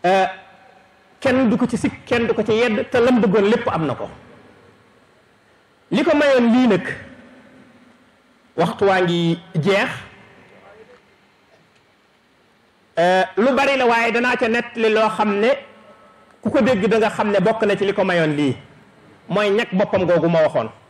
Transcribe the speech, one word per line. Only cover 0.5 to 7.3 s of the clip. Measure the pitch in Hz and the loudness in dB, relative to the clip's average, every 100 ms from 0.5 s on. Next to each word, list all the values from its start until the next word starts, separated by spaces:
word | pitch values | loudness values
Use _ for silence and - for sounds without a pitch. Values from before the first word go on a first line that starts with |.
| - - - _ _ _ _ | -20 -20 -20 _ _ _ _
kenn | 269 254 247 | -2 0 0
du | 233 | 0
ko | 247 | -2
ci | 220 | -2
sikk, | 277 - - | -4 -6 -6
kenn | 240 233 | -4 -2
du | |
ko | 240 | -2
ci | 220 | -2
yedd, | 220 240 208 - | 0 0 -2 -2
te | 254 | 0
lam | 240 247 | 2 2
bëggoon | 202 208 202 | 2 2 2
lépp | 233 - | 0 -2
am | 165 151 | -4 -4
na | 113 | -6
ko. | 101 - - - - - - _ _ _ _ _ _ _ _ _ _ _ _ | -10 -14 -20 -20 -20 -20 -20 _ _ _ _ _ _ _ _ _ _ _ _
Li | - | -2
ko | 330 294 | 2 2
mayoon | 294 262 233 | 4 4 4
lii | 240 254 | 4 4
nag, | 185 - - - - - | 2 -2 -12 -16 -20 -20